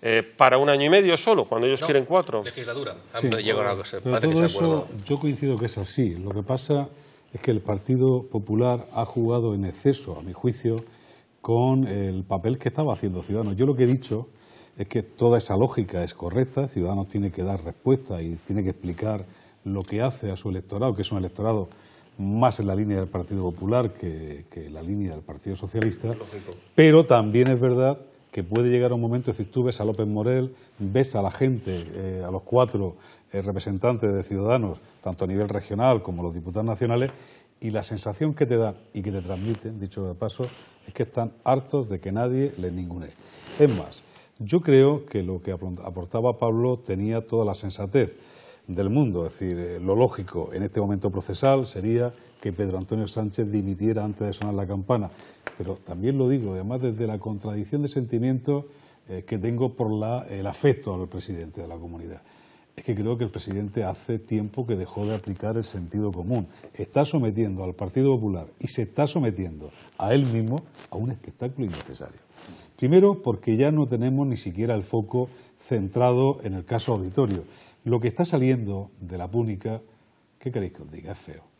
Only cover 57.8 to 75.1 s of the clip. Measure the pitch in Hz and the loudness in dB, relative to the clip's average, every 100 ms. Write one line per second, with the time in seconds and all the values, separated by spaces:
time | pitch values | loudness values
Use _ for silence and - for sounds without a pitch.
57.8 | 143 143 117 117 123 131 127 143 143 - | -2 -2 -2 0 0 0 0 -2 -2 -18
58.8 | - - - 95 - 110 107 120 127 123 | -20 -20 -12 -12 -6 -4 -2 0 -2 0
59.8 | 113 107 107 123 - 101 98 - 143 - | -2 0 -2 -4 -6 -8 -6 0 2 2
60.8 | - 90 90 92 - 90 80 80 82 85 | -2 -6 -6 -8 -8 -8 -10 -12 -12 -12
61.8 | 85 82 85 - - - - - _ - | -12 -12 -14 -16 -20 -20 -20 -20 _ -12
62.8 | - 104 104 120 113 98 - 98 104 110 | -6 -2 -2 -2 -4 -6 -6 -6 -4 -4
63.8 | 98 90 - 113 - 110 107 117 117 104 | -4 -6 -6 -6 -2 -4 -2 -6 -4 -4
64.8 | 90 - 104 107 - 98 107 110 110 98 | -4 -4 -4 -4 -6 -6 -4 -4 -4 -8
65.8 | 85 104 104 90 87 123 87 - - - | -6 -4 -4 -4 -2 -2 -4 -12 -20 -12
66.8 | 101 135 147 160 117 104 110 95 92 87 | -4 0 2 2 0 0 -2 -2 -8 -6
67.8 | 98 127 135 127 107 90 78 - 127 - | -4 2 4 4 0 -4 -6 -8 -4 -2
68.8 | 107 - 147 180 127 95 92 78 76 - | -4 0 0 2 0 -2 -6 -8 -16 -18
69.8 | - - 95 131 131 113 110 127 - - | -20 -6 2 2 4 0 0 -4 -6 -20
70.8 | - 90 117 117 - - 123 135 113 80 | -12 -6 -6 -6 -12 -10 -8 -4 -6 -6
71.8 | - - 67 - _ - - - - - | -10 -14 -16 -18 _ -20 -20 -20 -20 -2
72.8 | 127 175 202 202 - 107 - 110 139 151 | 6 8 8 4 -2 -2 0 4 4 4
73.8 | 139 117 123 135 139 120 - 87 117 110 | 2 0 0 0 0 -2 -4 -4 -2 -2
74.8 | 92 113 104 | 0 -2 0